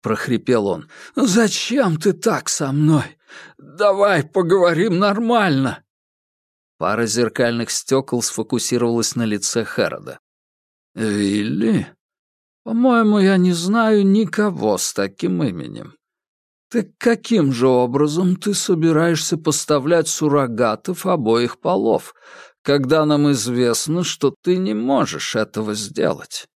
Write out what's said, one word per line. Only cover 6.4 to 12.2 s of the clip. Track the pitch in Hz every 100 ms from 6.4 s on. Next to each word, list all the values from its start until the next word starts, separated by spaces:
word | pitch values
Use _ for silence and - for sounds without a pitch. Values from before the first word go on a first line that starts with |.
| _ _ _ _
Пара | 85 107 117
зеркальных | 110 117 - 120 117 117
стекол | - - 135 135 123
сфокусировалась | 113 - 110 123 - 123 120 117 110 123
на |
лице | 113 104 - 120
Хэрода. | 110 - 90 - 55 65 _ _ _ _ _ _ _
"Вилли? | - 110 101 101 104 107 147 220 196 - _ _ _